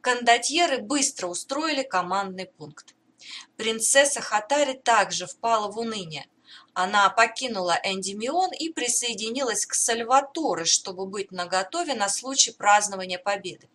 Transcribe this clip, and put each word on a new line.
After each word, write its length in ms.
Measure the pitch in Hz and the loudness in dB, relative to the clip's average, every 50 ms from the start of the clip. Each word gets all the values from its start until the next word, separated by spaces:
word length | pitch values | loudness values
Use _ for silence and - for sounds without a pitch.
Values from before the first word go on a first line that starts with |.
Кондотьеры 760 | - 254 247 240 247 240 233 247 247 - 277 330 349 339 269 240 | 0 0 -2 0 4 4 4 4 4 0 2 2 2 2 2 -2
быстро 480 | 208 208 277 285 269 - - - - | -2 -2 0 0 0 0 -2 -4 -6
устроили 560 | 180 175 175 - _ 180 190 214 - 302 269 262 | -6 -6 -6 -6 _ -4 -2 -2 0 0 -2 -2
командный 640 | - - 185 175 175 180 196 196 190 185 185 190 | -2 -2 -2 -2 0 -2 -2 -2 -4 -8 -10 -12
пункт. 480 | 185 _ _ 151 147 143 - - - _ _ _ _ _ _ - - - - - _ _ | -14 _ _ -18 -18 -18 -20 -20 -20 _ _ _ _ _ _ -18 -16 -16 -16 -16 _ _
Принцесса 680 | _ 214 220 226 220 220 - - 269 285 285 - 240 - | _ -4 -2 -2 0 0 4 6 6 6 6 4 -2 -4
Хатари 500 | - 220 208 208 - 277 294 294 262 262 | 0 -2 -2 0 2 2 2 2 2 0
также 540 | 262 _ - 233 214 196 180 175 165 180 | -2 _ 4 4 4 4 2 0 -6 -8
впала 440 | 170 - _ - 233 233 220 208 202 | -8 -12 _ 0 2 2 2 0 -2
в 80 | 196 220 | -6 -6
уныние. 480 | 233 226 220 214 185 160 156 143 - _ _ _ _ - - - - _ _ | -6 -6 -6 -6 -8 -8 -10 -12 -14 _ _ _ _ -20 -20 -20 -20 _ _
Она 380 | 185 180 190 208 208 202 190 | -2 -2 2 4 6 6 6
покинула 680 | 190 - 226 240 - - 262 254 226 196 180 175 170 - - | 6 4 2 2 2 -6 -6 -6 -4 -2 0 0 0 0 0
Эндимион 680 | 196 190 196 190 190 196 208 220 247 302 349 370 359 294 | -2 -4 -4 -4 -6 -6 -6 -4 -2 0 0 0 0 -2
и 180 | - 311 330 | -6 -8 -6
присоединилась 960 | 320 - 294 247 247 - 247 240 233 196 214 220 233 269 285 240 214 - - | -4 -4 -2 -2 -2 -2 -2 -2 -4 -4 -6 -6 -4 -2 -2 -2 -2 -2 -4
к 80 | - - | -2 -2
Сальваторе, 920 | - - - 233 226 233 226 254 269 285 277 - 339 311 277 185 160 165 | -2 0 0 0 -2 0 4 4 4 4 2 -6 -4 -2 -2 -2 0 0
чтобы 400 | 165 - - - - 185 175 196 | 2 2 0 0 -4 -8 -8 -8
быть 260 | 190 190 208 196 - | -6 -6 -8 -8 -8
наготове 640 | 190 180 175 175 185 185 190 190 - 339 349 330 269 | -6 -8 -6 0 0 0 0 0 -4 -4 -2 -2 -2
на 140 | 226 202 - | -2 0 -2
случай 440 | - - 247 254 269 269 - - - | -2 -4 -4 -4 -2 -2 -2 -2 -4
празднования 680 | _ - 208 208 208 208 196 202 190 185 185 180 180 | _ 4 6 6 6 4 2 -6 -6 -6 -6 -8 -6
победы. 500 | - 202 202 196 180 180 156 - - _ _ | -2 -4 -4 -2 -4 -10 -12 -12 -18 _ _